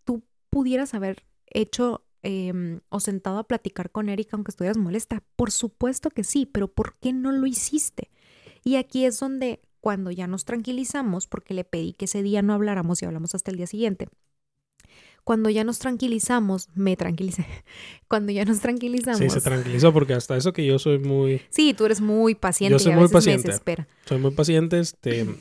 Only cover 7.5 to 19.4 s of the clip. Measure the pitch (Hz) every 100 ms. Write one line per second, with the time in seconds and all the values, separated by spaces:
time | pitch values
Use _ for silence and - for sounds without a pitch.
7.5 | 247 - 302 - - - _ _ _ -
8.5 | - 247 269 262 262 254 - 269 269 254
9.5 | 226 _ _ 220 196 185 175 180 185 -
10.5 | 240 220 254 254 285 247 180 - 196 -
11.5 | 185 180 165 165 - 196 208 202 208 202
12.5 | 208 208 196 170 175 180 160 165 185 -
13.5 | 185 175 208 226 190 - _ _ _ _
14.5 | _ _ _ - _ - _ - 226 220
15.5 | 214 220 226 262 240 254 226 - 247 202
16.5 | 190 - 180 190 185 175 165 190 180 -
17.5 | - - - - - - 220 202 202 208
18.5 | 214 240 247 240 247 240 220 135 -